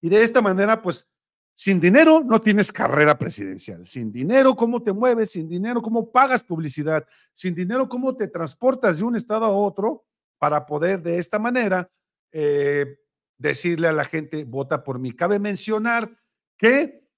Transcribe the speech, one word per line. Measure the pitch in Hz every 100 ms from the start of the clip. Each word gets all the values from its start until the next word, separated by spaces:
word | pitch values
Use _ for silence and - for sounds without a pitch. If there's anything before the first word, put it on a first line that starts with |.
Y | 165
de | 202
esta | 226 233
manera, | 214 190 202 220
pues, | 202 - _ _ _ _ _
sin | - - 190
dinero | 170 226 320 311 254
no | 220
tienes | 220 208 196
carrera | - - 147 151 143
presidencial. | - - 98 101 - 87 90
Sin | 123 113
dinero, | 110 139 254 262 214
¿cómo | 226 240
te | 226
mueves? | 196 254 233 214
Sin | 185 160
dinero, | 175 208 240
¿cómo | 220 226 226
pagas | 247 269 254
publicidad? | - 165 156 135 151 156 - _ _
Sin | _ 185
dinero, | 170 180 240 254
¿cómo | 247 262 254
te | 202
transportas | 175 165 - 247 262 233 160
de |
un | 220 233
estado | - 214 220
a |
otro | 196 208 - 202 - _ _ _ _
para | 147 147 143
poder | 147 170 190
de | 170 170
esta | 170 214
manera, | 226 247 220 185 180 _ _ _ _
eh, | 160 147 143 143 143 139 143 _ _ _ _
decirle | 147 139 175 170 165
a |
la | 156 143
gente, | 160 147 151 139
"Vota | 131 135 151
por | - 127
mí"? | 127
Cabe | 120 175 208
mencionar | 202 196 - 214 220 233 233 _ _ _ _ _
que | 220 269 294 - _